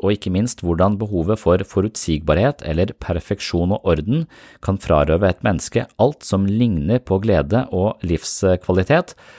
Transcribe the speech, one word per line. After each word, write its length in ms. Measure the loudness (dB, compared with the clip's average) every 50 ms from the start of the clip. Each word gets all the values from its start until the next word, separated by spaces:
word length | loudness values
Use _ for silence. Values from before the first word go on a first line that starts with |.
| -2
og 140 | -2 -2
ikke 160 | -2 -2 -2 0
minst 300 | 0 0 0 -2 -4 -2
hvordan 300 | -2 2 2 2 2 2 0
behovet 400 | -4 -4 -2 -2 0 0 -2 0
for 240 | 2 2 2 2 2
forutsigbarhet 1000 | -2 -2 -2 -2 -2 -2 -4 -2 -2 -2 0 0 0 2 2 2 0 0 -2 -6
eller 240 | -4 -2 -2 -2 -2 -4 -6
perfeksjon 800 | -6 -4 -4 -4 -4 -6 -6 -8 -6 -4 -2 -2 0 0 -2
og 80 | -2 0
orden 380 | 0 0 0 0 0 -2 -2 -2 -4 -8 -18 -20 -20 -20 _ -4
kan 140 | -4 -4 -2 0
frarøve 460 | 2 2 2 4 2 2 2 2 0
et 160 | 0 0 0
menneske 380 | -2 0 -2 -2 -4 -4 -4 -4 -4 _ 0 0
alt 240 | 0 0 -2 -6
som 220 | -2 -2 0 0 0
ligner 480 | 0 2 0 0 0 0 0 0 0 0
på 220 | 0 0 -2 0 2
glede 400 | 2 2 2 2 0 0 -2 -2 -2
og 320 | -2 -2 -2 -2 -2 -4 -4
livskvalitet, 1120 | -2 -2 -2 -2 -4 -4 0 2 2 2 0 0 0 0 0 2 2 2 0 0 -2 -8 -20 -20 -20 -20